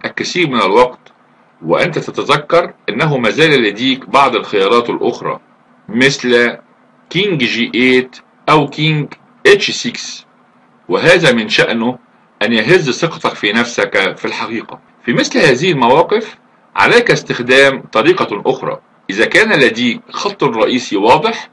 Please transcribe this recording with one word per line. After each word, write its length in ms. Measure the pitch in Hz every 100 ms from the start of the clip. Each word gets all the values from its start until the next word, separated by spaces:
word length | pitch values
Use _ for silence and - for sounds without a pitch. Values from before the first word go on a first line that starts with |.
الكثير 440 | 110 - 131 180 160
من 120 | 123
الوقت، 520 | 95 107 127 - _ _ _ _ _ _
وأنت 360 | - - 147 139
تتذكر 760 | - - - 147 - 170 175 - -
أنه 300 | 101 156 139
ما 120 | 113
زال 320 | 110 160 139
لديك 460 | 107 101 131 127 -
بعض 280 | 131 135 110
الخيارات 540 | - 104 98 120 120
الأخرى 500 | 92 110 - 85 - _ _ _ _ -
مثل 680 | 113 135 147 123 120 120 113 _ _ _ _ _
كينج 340 | 170 208 160
جي 260 | 117 113 117
ايت 420 | 113 127 127 127 - _ _ -
أو 200 | 151 139
كينج 440 | - 156 156 147 - _ _ -
اتش 240 | 202 -
سكس، 560 | 110 123 - - - - _ _ _ _ _ -
وهذا 440 | 95 139 185 156
من 160 | 117 107
شأنه 500 | - - 113 117 127 _ _ _ -
أن 100 | 107
يهز 380 | 117 110 180 147
ثقتك 440 | 117 165 - 127
في 180 | - 104
نفسك. 640 | 110 117 - 101 104 95 90
في 80 |
الحقيقة 560 | 104 - 110 113 - - _ _
في 80 | -
مثل 260 | 165 294 254
هذه 340 | 165 123 185
المواقف 680 | 147 120 147 165 214 226 - _ _ _ -
عليك 340 | 107 226 233
استخدام 720 | 147 - 135 120 131 139 131 -
طريقة 500 | 113 143 185 117 104 -
أخرى. 340 | 131 - - _ _ -
إذا 140 | 98
كان 280 | 107 170 220
لديك 480 | 175 120 110 123 - _
خط 340 | - 208 196
رئيسي 520 | 143 113 104 123 - 101
واضح 540 | 110 151 220 226 -